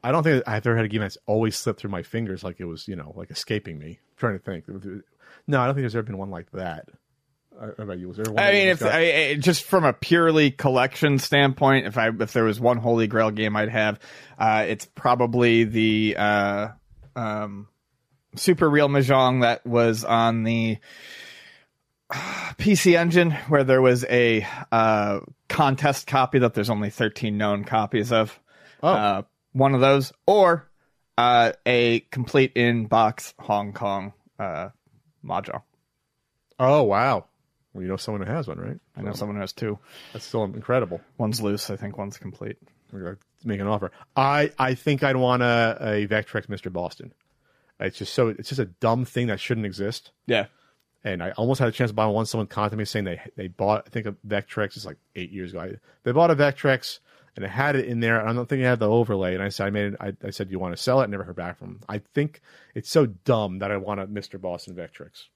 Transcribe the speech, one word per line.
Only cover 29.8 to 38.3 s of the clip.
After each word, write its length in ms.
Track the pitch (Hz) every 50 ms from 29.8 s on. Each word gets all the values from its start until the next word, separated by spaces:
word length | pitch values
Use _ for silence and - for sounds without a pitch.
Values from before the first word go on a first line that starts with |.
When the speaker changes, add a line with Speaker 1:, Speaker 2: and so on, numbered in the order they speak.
Speaker 2:
those, 320 | 131 135 139 139 131 - - _ _
or, 400 | - 196 214 190 175 170 156 - _ _ _ _ _ _ _ _ _ _ -
uh, 340 | 120 123 123 120 117 113 - _ _
a 340 | - 127 120 120 117 117 113 _ _
complete 420 | - 131 120 - - 143 131 131 _
in-box 800 | 123 120 120 117 117 113 107 110 113 113 110 113 - - - _ _
Hong 360 | - - 104 104 101 104 101
Kong, 400 | - 120 101 98 98 95 98 - _ _ _ _ _
uh, 320 | 101 95 82 73 90 101 _ _ _ _ _ _ _ _ _ _
Mahjong. 380 | - - 90 90 101 - - - _ _ _ _ _ _ _ _ _ _ _ _ _ _ _ _ _ _ _ _
Speaker 1:
Oh, 240 | 127 131 143 151 135
wow. 420 | 104 98 101 120 135 123 101 - _ _ _ _ _ _ _ _ _ _
Well, 80 | 98
you 60 | 92 92
know 80 | 95
someone 300 | 95 - - 107 101 95
who 60 | 98